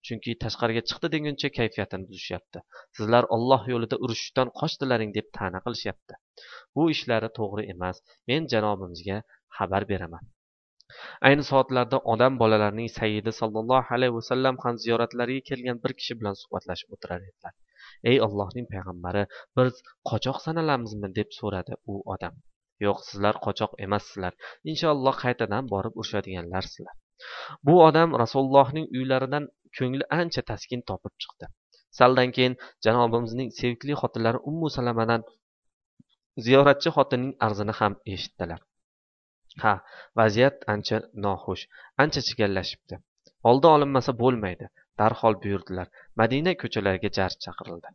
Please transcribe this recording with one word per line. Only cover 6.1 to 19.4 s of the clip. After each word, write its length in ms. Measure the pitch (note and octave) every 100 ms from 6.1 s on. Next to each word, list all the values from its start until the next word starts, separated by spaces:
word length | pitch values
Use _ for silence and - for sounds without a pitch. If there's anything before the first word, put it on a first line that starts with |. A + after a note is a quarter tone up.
| - _ - - - _
Bu 160 | - E3
ishlari 380 | D3+ - A2+ A2 -
to'g'ri 280 | G#2 G2+ G#2
emas. 280 | F2 F2+ F#2 _ _ -
Men 180 | C#3 D#3+
janobimizga 680 | A2+ G#2+ G2+ F#2 F2 F#2 G2 - _ _
xabar 340 | - F#2+ F#2+ G#2
beraman. 340 | G2 E2 E2 - _ _ _ _ _ _ - - -
Ayni 240 | C3 C#3+
soatlarda 540 | C#3+ C3+ C3 B2+ A#2 C3+
odam 340 | - A2+ B2 C3+
bolalarining 500 | A2+ G#2+ G#2 G#2 A#2
sayyidi 440 | - A2 G#2+ G#2+
sallallohu 600 | A2 A2+ G#2+ A2+ C3 A#2+
alayhi 200 | A#2+ B2+
vasallam 420 | A#2 A2+ B2+ C3 B2+
ham 200 | B2 A#2
ziyoratlariga 640 | A2+ A#2 A#2 A#2+ A#2+ C3
kelgan 380 | - C3 B2 A#2+
bir 100 | B2+
kishi 240 | B2+ - A#2+
bilan 180 | G#2 G2
suhbatlashib 480 | - F#2+ - B2 - G2+
o'tirar 240 | - F2+
edilar. 340 | F#2+ _ E2+ - _ _ - -
"Ey 120 | A2+ B2+
Allohning 460 | A2 G2+ G2 B2 A#2+
payg'ambari, 560 | F#2+ F#2 F2+ F2 G2 G2+ -